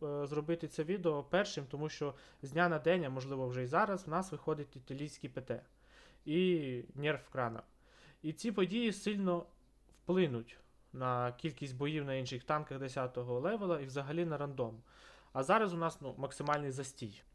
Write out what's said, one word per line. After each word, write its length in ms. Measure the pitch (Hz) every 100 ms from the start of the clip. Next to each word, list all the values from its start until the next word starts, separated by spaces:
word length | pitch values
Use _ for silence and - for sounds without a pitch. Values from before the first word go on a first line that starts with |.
е, 240 | 147 143 143
зробити 420 | 147 151 165 160
це 160 | -
відео 380 | 156 196 170 147
першим, 420 | 139 180 202 - 139
тому 180 | 143 151
що 260 | - 143 139 - -
з 80 | 135
дня 180 | 151 175
на 100 | 156
день, 260 | 147 180
а 60 | 143
можливо 380 | 131 131 139 127
вже 140 | 123
і 40 | 123
зараз, 400 | 160 214 185 151
в 40 |
нас 220 | 165 185
виходить 440 | 151 - 151 143 127
італійський 540 | - 135 147 - 131
П 100 | 127
Т. 220 | 123 117 - - - - - -
І 580 | - 160 185 170 139 123 -
нерв 340 | 135 147 143 -
крана. 300 | 135 120 113 - _ - - - -
І 100 | 156
ці 200 | 160 233
події 400 | 202 190 226 233
сильно 540 | 185 208 202 190 175 - - _ _ -
вплинуть 680 | - - 185 160 117 117 - - - -
на 400 | 127 127 123 123
кількість 440 | 123 160 127 143 127
боїв 280 | 143 156
на 100 | 139
інших 300 | 131 127 123
танках 340 | - 151 147 135
десятого 600 | 135 135 127 127 123 123
левела 400 | 160 220 196 165
і 40 |
взагалі 400 | 135 135 139 165
на 120 | 170 147
рандом. 460 | 143 139 117 113 - - - - -
А 100 | 131
зараз 320 | 135 220 208
у 20 | 170
нас, 240 | 165 -
ну, 140 | 135 113
максимальний 520 | 135 - 143 147 143
застій. 520 | 131 135 - 110 101 -